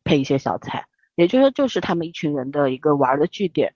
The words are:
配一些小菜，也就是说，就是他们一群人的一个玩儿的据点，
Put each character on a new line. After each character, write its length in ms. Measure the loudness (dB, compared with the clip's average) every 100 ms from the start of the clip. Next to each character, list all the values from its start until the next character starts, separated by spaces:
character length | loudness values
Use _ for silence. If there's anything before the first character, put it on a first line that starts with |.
| 0
配 120 | 0
一 60 |
些 140 | 2 -2
小 200 | -2 -6
菜， 280 | -6 -10 -10 _ _ 0
也 120 | 2
就 120 | 4
是 40 |
说， 80 | 2
就 160 | 2 -2
是 140 | -2
他 120 | -4
们 140 | -4 -4
一 60 |
群 200 | -4 -4
人 180 | -4 -4
的 200 | 0 0
一 60 | 0
个 180 | 0 2
玩 160 | 2
儿 80 | 2
的 80 | 0
据 220 | -2 -4
点， 240 | -2 -2